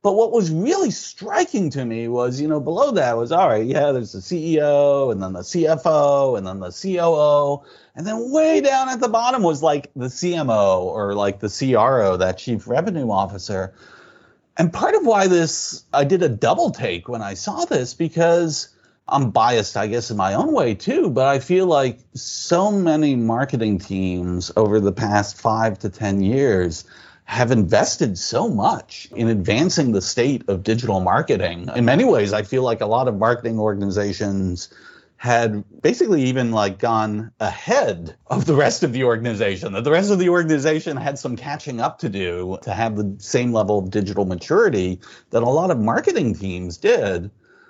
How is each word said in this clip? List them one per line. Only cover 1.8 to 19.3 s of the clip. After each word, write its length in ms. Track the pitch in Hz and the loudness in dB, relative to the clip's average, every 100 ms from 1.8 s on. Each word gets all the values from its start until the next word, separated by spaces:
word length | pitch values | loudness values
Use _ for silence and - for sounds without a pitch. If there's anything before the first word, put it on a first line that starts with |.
| 120 | -6
me 220 | 113 117 | -4 -4
was, 340 | 123 123 127 | -2 -2 -2
you 60 | 151 | -2
know, 120 | 151 | -2
below 320 | 139 180 285 | -2 0 0
that 260 | 202 123 117 | 2 0 0
was, 140 | 120 | 0
all 160 | 170 175 | 2 4
right, 180 | 110 117 | 2 0
yeah, 260 | 143 143 | 0 2
there's 220 | 131 107 | 0 -4
the 80 | 95 | -10
C 340 | - 175 165 156 | -8 -6 0 0
E 40 | |
O 500 | 147 143 143 139 135 | 2 4 4 2 0
and 100 | 101 | -2
then 120 | 95 | -6
the 100 | 90 | -8
C 240 | 92 175 156 | -6 0 0
F 140 | 156 170 | 2 2
O 500 | 151 143 139 135 120 | 4 4 4 2 0
and 120 | 95 | -4
then 120 | 95 | -8
the 120 | 90 | -10
C 280 | - 190 175 | -8 -4 0
O 140 | 170 | 2
O. 520 | 151 147 147 143 143 - - _ - | 4 4 4 2 -2 -8 -20 _ -12
And 120 | 185 | -8
then 240 | 226 247 | -6 -2
way 300 | 302 311 311 | 2 4 4
down 280 | 277 269 262 | 4 2 0
at 100 | 240 | -2
the 100 | 240 | 0
bottom 340 | 226 240 254 | 2 2 2
was, 180 | 175 143 | 2 2
like, 300 | 156 147 - 131 | 2 0 -4 -8
the 140 | 127 | -8
C 240 | - 175 | -4 -2
M 160 | 170 139 | -2 0
O 380 | 107 98 92 92 | 4 4 2 0
or, 260 | 104 101 | -4 -2
like, 260 | 101 101 101 | 0 -2 -2
the 100 | 104 | -6
C 260 | - 135 117 | -4 2 4
R 260 | 120 131 | 4 4
O, 160 | 98 90 | 2 2
that 200 | 92 90 | 0 -2
chief 300 | - 113 - | -4 -6 -2
revenue 440 | 131 196 170 120 | -2 -2 -4 -2
officer. 640 | 98 95 95 - 95 95 - - - - - _ _ _ - | -2 -2 -6 -8 -6 -6 -10 -20 -20 -20 -20 _ _ _ -2
And 160 | 180 | -2
part 220 | - - 427 | 0 0 2
of 100 | 277 | 4
why 220 | 208 190 | 4 4
this, 560 | 175 160 - - - - | 4 2 -2 -8 -12 -4
I 100 | 139 | 0
did 200 | 139 185 | 2 2
a 60 | 165 | 2
double 420 | 107 113 - 339 | 0 0 2 0
take 360 | - 117 87 - | -2 -4 -6 -8
when 140 | 117 | -10
I 140 | 101 95 | -8 -8
saw 300 | - 254 339 | -8 -6 -2
this, 280 | 151 - | -2 -4
because 760 | - 165 165 170 170 165 147 - _ _ _ - | -4 -4 0 2 4 0 -4 -10 _ _ _ -2
I'm 240 | 139 123 | 0 2